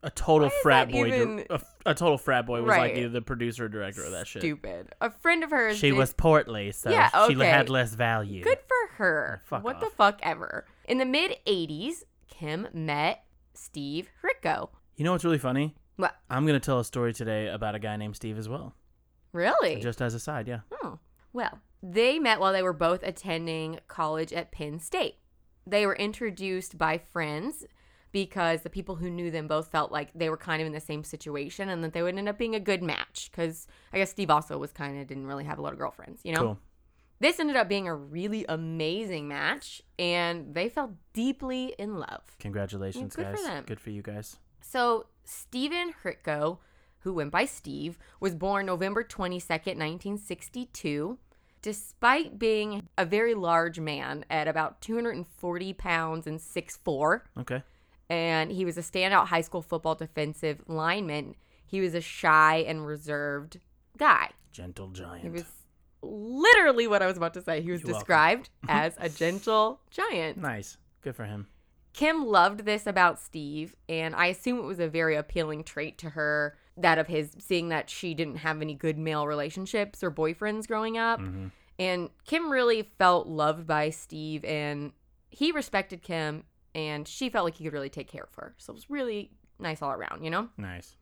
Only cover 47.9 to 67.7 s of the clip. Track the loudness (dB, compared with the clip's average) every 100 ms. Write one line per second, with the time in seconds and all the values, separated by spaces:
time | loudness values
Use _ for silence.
47.9 | -10 -20 -4 -4 -2 -2 0 0 -2 -2
48.9 | -2 -4 -4 -4 -4 -4 -4 -4 -4 -6
49.9 | -6 -8 -8 -8 -12 -10 -12 -12 -8 -4
50.9 | -4 -4 -8 _ _ _ _ -10 -10 -12
51.9 | 2 4 4 2 -2 2 2 0 -6 -8
52.9 | -2 0 2 2 2 4 4 4 -2 -6
53.9 | -4 -6 -8 -2 -2 0 0 -2 -4 -6
54.9 | -4 -2 -4 -10 -8 -6 -4 -6 -8 -2
55.9 | 0 0 -4 -6 -10 -6 -8 -8 -8 -4
56.9 | 2 4 2 0 -12 -6 -6 -8 -20 _
57.9 | _ _ -2 2 0 0 -2 -2 -4 -6
58.9 | -2 4 4 6 2 0 -6 -4 -4 -2
59.9 | -4 -4 -4 -4 -4 -4 -6 -6 -2 0
60.9 | 0 -2 -4 -6 -14 _ _ -8 -2 -2
61.9 | -2 -6 -2 6 8 8 6 2 -4 -6
62.9 | -8 -6 -4 -4 -6 -8 -16 _ _ _
63.9 | 2 6 6 4 -6 _ -16 -14 -12 -14
64.9 | -12 -12 -12 -10 -10 -12 -18 -20 _ _
65.9 | _ -12 -10 -8 4 10 12 10 6 4
66.9 | 4 4 0 -4 -4 -4 -2 -2